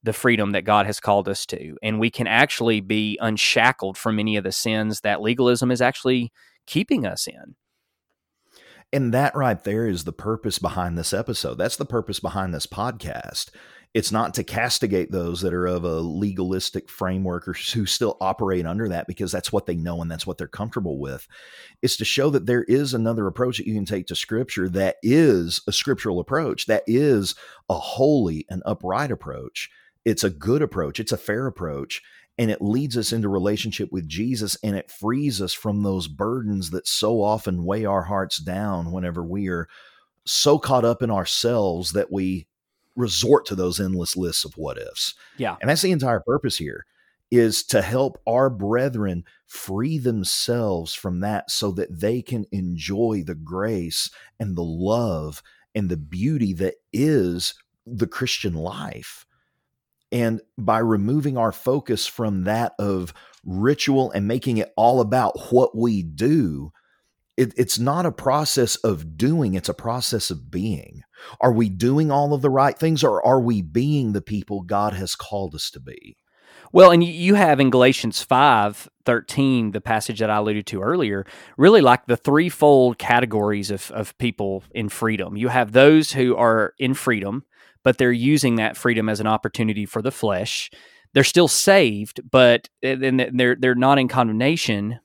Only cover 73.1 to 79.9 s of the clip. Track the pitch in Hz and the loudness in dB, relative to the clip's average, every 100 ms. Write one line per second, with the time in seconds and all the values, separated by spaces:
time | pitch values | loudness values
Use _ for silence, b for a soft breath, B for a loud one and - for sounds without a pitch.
73.1 | 101 113 131 120 110 82 82 139 147 117 | 2 4 4 4 0 0 -2 0 0 0
74.1 | 101 - 107 - 101 87 101 104 95 95 | -2 -4 -8 -6 -10 -2 0 0 -2 -8
75.1 | - - 104 95 76 - 65 64 - - | -8 -8 -8 -8 -8 -10 -12 -18 -20 -20
76.1 | - b b b b b 180 185 170 170 | -20 b b b b b 10 12 10 2
77.1 | 165 175 202 175 135 135 127 127 131 117 | 0 4 6 6 6 6 6 6 4 -2
78.1 | - - 127 143 117 104 101 - _ - | -6 0 4 6 6 2 -4 -18 _ -2
79.1 | 117 - - 135 127 107 101 113 | -2 -2 0 2 2 0 -4 -2